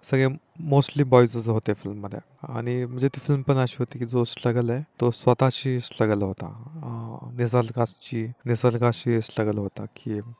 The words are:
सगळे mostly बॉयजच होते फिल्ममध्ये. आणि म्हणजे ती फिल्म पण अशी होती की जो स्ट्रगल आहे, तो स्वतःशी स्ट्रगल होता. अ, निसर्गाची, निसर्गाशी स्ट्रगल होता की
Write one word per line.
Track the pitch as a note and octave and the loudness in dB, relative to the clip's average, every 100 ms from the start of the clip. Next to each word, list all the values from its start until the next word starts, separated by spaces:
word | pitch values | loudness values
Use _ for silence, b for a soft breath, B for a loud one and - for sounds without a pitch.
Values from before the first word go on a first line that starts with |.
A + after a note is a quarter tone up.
सगळे | - C3+ C3+ C#3+ _ - E3 | 0 2 2 0 _ -12 2
mostly | C#3 C#3 - | 2 2 0
बॉयजच | C3+ B2 A#2+ A#2 A2 | 6 8 8 2 -2
होते | A2 - | -2 0
फिल्ममध्ये. | G2+ G2 G#2 G2+ G2+ - _ - | -4 -4 -10 -10 -12 -16 _ -10
आणि | A#2+ A#2+ B2 B2 | -8 -4 -4 -6
म्हणजे | B2+ C3+ | -2 -2
ती | - | -2
फिल्म | - C#3+ | -2 -2
पण | C3 C3+ | 2 2
अशी | B2+ - | 2 -2
होती | B2 A#2+ | -6 -4
की | A#2 | -2
जो | B2 | 0
स्ट्रगल | A#2+ - A#2+ A#2+ A#2+ | 0 -2 0 0 0
आहे, | A#2+ D#3 _ | -2 -4 _
तो | A#2+ | 0
स्वतःशी | A#2 - B2 C3 - C3+ B2+ | 2 2 4 4 0 -4 -4
स्ट्रगल | A#2 - A2 G#2 | -6 0 2 2
होता. | G2 F#2 - G#2+ A#2 D#3+ | 0 -4 -8 -12 -16 -14
अ, | C3 A2+ A2+ - B2 B2 | -12 -10 -10 -12 -14 -4
निसर्गाची, | A#2+ B2 A2+ A2+ A#2 - - A#2+ A2+ A#2+ B2 | 0 2 0 0 -2 -2 -8 -6 -6 -8 -4
निसर्गाशी | A#2 B2+ A#2 A#2+ A#2 - A#2 | 2 2 4 2 2 0 0
स्ट्रगल | G#2+ - G#2+ G#2+ | 0 -2 0 0
होता | G2 - G2+ | -4 -6 -14
की | - - G#2+ A2 A#2 | -12 -8 -8 -8 -18